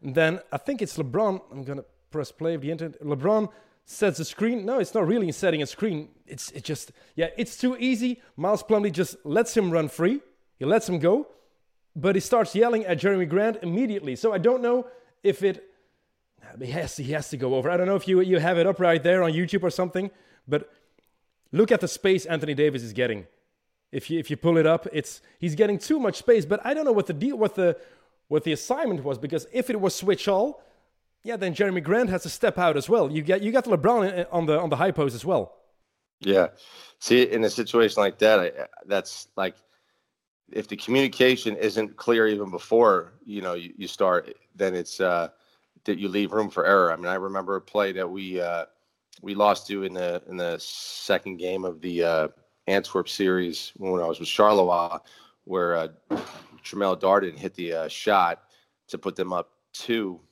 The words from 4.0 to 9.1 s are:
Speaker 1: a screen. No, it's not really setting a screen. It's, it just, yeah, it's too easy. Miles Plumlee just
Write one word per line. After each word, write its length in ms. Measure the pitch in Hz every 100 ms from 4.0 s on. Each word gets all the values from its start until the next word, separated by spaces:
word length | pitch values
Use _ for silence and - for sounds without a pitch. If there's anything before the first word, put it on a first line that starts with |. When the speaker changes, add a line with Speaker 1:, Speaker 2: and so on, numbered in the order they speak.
| 208 151
Speaker 1:
a 40 |
screen. 400 | 165 - 220 240
No, 140 | 196 262
it's 160 | 185
not 120 | 226 170
really 240 | 233 180
setting 280 | 143 190 160
a 60 | 143
screen. 420 | - 220 160 151 _ _
It's, 240 | 139 -
it 120 | 143
just, 280 | - 147 - - _
yeah, 140 | - 165 -
it's 220 | 240 -
too 180 | 247 247
easy. 440 | 254 240 247 240 _ -
Miles 260 | 175 208
Plumlee 300 | - 214 208
just 240 | 156 175